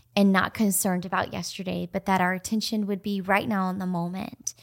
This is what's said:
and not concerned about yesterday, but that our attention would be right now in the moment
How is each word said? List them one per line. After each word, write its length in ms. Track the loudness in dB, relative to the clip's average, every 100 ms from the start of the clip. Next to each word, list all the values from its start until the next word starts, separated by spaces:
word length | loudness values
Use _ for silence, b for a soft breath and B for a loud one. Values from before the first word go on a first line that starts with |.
| b 4
and 160 | 6
not 220 | 6 2
concerned 500 | 2 2 2 0 0
about 280 | 0 -2 -2
yesterday, 560 | -4 -8 -8 -6 -4 -4
but 160 | -4 0
that 140 | 2
our 120 | 2
attention 540 | 0 -2 -2 -2 -2 -2
would 160 | -4
be 180 | -4 -4
right 280 | 2 0 2
now 200 | 0 -2
in 80 | -2
the 80 | -4
moment 680 | -4 -4 -6 -10 -10 -12 -12